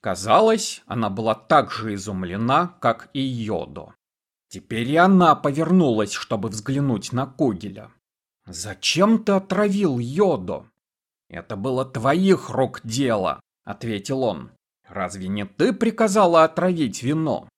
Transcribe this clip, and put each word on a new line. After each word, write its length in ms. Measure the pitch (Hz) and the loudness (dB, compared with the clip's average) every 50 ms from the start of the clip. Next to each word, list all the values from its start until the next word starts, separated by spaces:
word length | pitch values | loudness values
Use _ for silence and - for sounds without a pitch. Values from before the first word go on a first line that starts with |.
Казалось, 800 | - 107 92 90 90 110 110 170 220 220 220 220 214 - - - _ | -6 -6 -6 -6 0 4 4 6 6 4 2 2 -2 -8 -10 -14 _
она 240 | _ - 120 113 104 | _ -4 -4 -4 -4
была 240 | 98 104 110 110 110 | -4 -2 -2 -2 -2
так 360 | - _ _ 160 147 123 104 | -2 _ _ 4 4 4 2
же 240 | - - 110 110 104 | -6 -10 -8 -8 -8
изумлена, 720 | 98 95 104 101 92 92 87 90 101 113 120 135 156 175 175 - _ | -8 -8 -8 -6 -6 -6 -6 -6 -4 -2 0 2 0 0 -2 -6 _
как 300 | - 120 113 - - _ _ | -2 -2 -2 -2 -6 _ _
и 80 | 139 | -6
Йодо. 720 | 135 135 127 120 110 104 107 82 73 62 69 85 78 - _ _ _ _ _ _ _ _ _ _ _ _ | -6 -4 -4 -6 -6 -4 -4 -4 -6 -8 -12 -16 -18 -18 _ _ _ _ _ _ _ _ _ _ _ _
Теперь 400 | - 92 - _ 117 113 117 123 | -20 -20 -12 _ -6 -4 -4 0
и 80 | 147 | 4
она 400 | 160 175 190 196 185 180 160 147 | 4 6 6 6 6 6 6 4
повернулась, 760 | - - 147 139 143 160 156 180 185 175 135 117 107 107 101 - | 4 2 -4 -2 -2 0 2 4 4 4 4 2 2 0 -2 -4
чтобы 360 | - - _ - 104 98 113 | -10 -6 _ -6 -4 -4 -6
взглянуть 640 | 98 110 104 - 135 139 143 139 120 101 92 - - | -8 -8 -6 -4 -4 -2 0 0 -2 -2 -4 -6 -4
на 140 | 123 135 | -4 -6
Кугеля. 680 | 139 - - 156 131 104 87 95 101 95 110 107 - _ _ _ _ _ _ _ _ _ _ _ | -6 -2 0 0 0 0 -2 -8 -12 -14 -14 -18 -20 _ _ _ _ _ _ _ _ _ _ _
«Зачем 760 | - - - 87 104 104 _ - - - - 190 214 226 220 220 | -18 -14 -12 -12 -12 -12 _ -4 -2 2 2 4 4 4 4 4
ты 100 | - 202 | 2 0
отравил 680 | 190 190 - 185 190 208 208 190 202 202 165 131 120 | 0 0 -2 -2 0 0 0 0 0 0 0 0 0
Йодо?» 680 | 120 120 139 165 208 190 156 104 92 90 87 69 - _ _ _ _ _ _ _ _ _ _ _ _ _ | -4 -4 0 2 2 2 2 0 -2 -6 -8 -10 -10 _ _ _ _ _ _ _ _ _ _ _ _ _
«Это 280 | - 85 85 _ 113 | -16 -16 -12 _ -10
было 280 | 98 98 135 131 127 135 | -8 -4 -4 -2 -2 -4
твоих 680 | 131 - 120 110 135 143 175 190 196 190 - - - | -4 -6 -2 0 2 2 4 4 4 4 2 2 -6
рук 300 | 113 131 135 120 - - - | -2 -2 -2 -2 -2 -10 -12
дело», 580 | - 110 127 143 127 113 104 92 82 69 - _ _ _ _ _ | -8 -4 -2 0 0 0 0 0 -2 -4 -6 _ _ _ _ _
ответил 600 | - 101 - - 117 110 101 101 - 135 131 131 | -16 -14 -10 -8 -6 -6 -6 -4 -4 -4 0 0
он. 260 | 113 95 76 62 - _ _ _ _ _ _ _ _ | -2 -2 -4 -10 -16 _ _ _ _ _ _ _ _
«Разве 400 | - 101 92 90 87 101 92 92 | -8 -6 -6 -6 -6 -8 -8 -6
не 160 | 98 104 101 | -6 -6 -6
ты 280 | 98 _ - 160 247 220 | -8 _ 0 0 0 2
приказала 680 | - 233 226 220 - 226 214 190 220 202 175 170 165 160 | 0 -2 -2 0 0 0 2 4 4 4 6 6 6 4
отравить 600 | 160 - - 175 185 185 165 151 117 98 - 117 | 4 2 0 0 0 0 0 -2 -4 -4 -6 -4
вино?» 440 | 123 151 160 160 147 113 - - - _ | -4 -2 -2 -2 -2 -4 -6 -6 -12 _